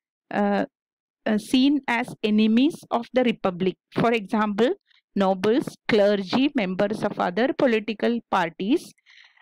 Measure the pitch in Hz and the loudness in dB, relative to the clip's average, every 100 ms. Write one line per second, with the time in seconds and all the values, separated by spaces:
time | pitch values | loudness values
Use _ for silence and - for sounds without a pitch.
0 | _ _ - - 202 202 202 _ _ _ | _ _ -8 -2 0 0 -4 _ _ _
1 | _ _ - 214 - 254 269 294 - 240 | _ _ -4 -4 0 2 2 2 -2 -4
2 | 254 147 214 214 220 226 285 - - 240 | -4 -4 0 2 4 4 2 0 -6 -6
3 | 233 247 240 214 196 175 185 - _ - | -2 0 0 0 -2 -2 -2 -4 _ -2
4 | 233 233 190 220 214 202 247 403 _ _ | 0 0 -2 -2 0 2 0 0 _ _
5 | _ 196 190 190 208 254 - - - 214 | _ 0 0 2 0 0 -2 -8 -2 2
6 | 202 208 185 233 277 269 185 185 208 208 | 4 2 0 0 0 0 -4 -2 -2 -2
7 | 208 196 196 180 262 330 269 220 214 208 | -4 -2 -2 0 -2 0 0 0 -2 -4
8 | 226 240 - 190 170 - 190 339 - - | -2 -2 -2 -2 -2 -4 -2 -2 -2 -20
9 | _ _ - _ | _ _ -20 _